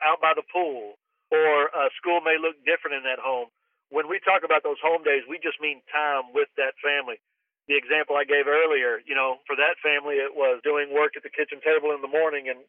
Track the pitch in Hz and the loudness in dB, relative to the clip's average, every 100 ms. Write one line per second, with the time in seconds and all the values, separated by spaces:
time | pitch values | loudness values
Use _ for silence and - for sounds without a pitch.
0 | 156 165 160 156 - 180 170 127 104 104 | 0 2 2 0 -2 -4 -4 -4 -12 -18
1 | _ _ - 156 156 147 147 165 135 - | _ _ -2 2 4 4 2 0 -2 -2
2 | 180 175 160 160 160 151 135 165 160 139 | -2 0 2 0 0 -4 -2 -2 -2 -6
3 | 131 127 127 127 120 _ _ _ _ 143 | -6 -6 -4 -4 -6 _ _ _ _ -4
4 | 151 190 - 190 165 156 147 143 156 165 | -4 -2 2 2 4 2 2 -2 0 2
5 | 151 143 120 165 165 147 151 135 - 151 | 2 0 -2 -8 -6 -4 -6 -8 -6 -2
6 | 151 143 123 131 143 - 131 - 143 143 | 0 -2 -2 -2 -2 0 -4 -2 -2 -2
7 | 127 113 _ _ _ _ - 143 127 151 | -2 -10 _ _ _ _ -2 -2 0 0
8 | 151 143 143 143 139 151 160 143 123 113 | 0 0 2 2 2 2 2 2 0 -2
9 | - 135 107 113 - 139 147 175 151 147 | -4 -2 -2 -2 -6 -2 0 0 0 -2
10 | 143 143 139 147 135 123 147 147 143 143 | 0 -2 -2 0 0 0 0 -2 0 0
11 | 151 147 143 - 151 143 156 156 147 147 | 0 -2 -12 -6 -6 -4 0 2 0 -4
12 | 135 147 160 147 135 127 | -2 0 0 -2 -6 -10